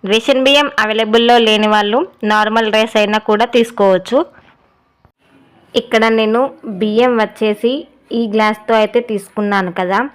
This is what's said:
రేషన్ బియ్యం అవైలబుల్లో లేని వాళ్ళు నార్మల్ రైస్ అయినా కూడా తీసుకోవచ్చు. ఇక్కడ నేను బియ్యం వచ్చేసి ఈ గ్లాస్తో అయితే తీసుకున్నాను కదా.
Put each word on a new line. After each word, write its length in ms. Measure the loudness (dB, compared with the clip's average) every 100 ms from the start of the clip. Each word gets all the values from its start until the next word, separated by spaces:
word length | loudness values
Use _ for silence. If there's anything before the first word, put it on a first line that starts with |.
| -2
రేషన్ 320 | -2 0 2 4
బియ్యం 220 | 2 2 -2
అవైలబుల్లో 540 | -2 -2 0 2 4 4 4
లేని 220 | 2 2
వాళ్ళు 260 | 0 0 -2 -4 _ -2
నార్మల్ 360 | 0 0 0 0
రైస్ 200 | 0 0 0
అయినా 180 | 0 0 0
కూడా 180 | 0 2
తీసుకోవచ్చు. 640 | 0 0 2 2 2 0 -2 -2 -10 _ _ _ _ _ _ _ _ _ _ _ _ _ -6
ఇక్కడ 220 | -2 0 0 0
నేను 220 | 0 0 -2 -6 -14 -4
బియ్యం 320 | -2 2 2 2
వచ్చేసి 500 | -2 -2 -4 0 -2 -4 -8 _ _ -6
ఈ 20 | -2
గ్లాస్తో 400 | 0 0 -2 -2 0
అయితే 200 | 2 -2 -2
తీసుకున్నాను 600 | -8 -6 -6 -2 -2 -2 -4
కదా. 200 | -2 -2 -4